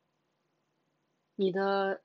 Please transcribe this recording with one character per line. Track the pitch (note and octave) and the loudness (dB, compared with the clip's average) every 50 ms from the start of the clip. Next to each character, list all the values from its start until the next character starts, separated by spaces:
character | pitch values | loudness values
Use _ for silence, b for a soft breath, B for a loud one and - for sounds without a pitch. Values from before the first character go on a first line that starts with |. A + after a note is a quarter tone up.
| _ _ _ _ _ _ _ _ _ _ _ _ _ _ _ _ _ _ _ _ _ _ _ _ _ _ - | _ _ _ _ _ _ _ _ _ _ _ _ _ _ _ _ _ _ _ _ _ _ _ _ _ _ -4
你 | - G3 F#3+ | 0 0 0
的， | F3+ G3 G3 G3 G3 G3 G3 G3 G3 - | 2 0 0 0 0 0 0 -2 -4 -6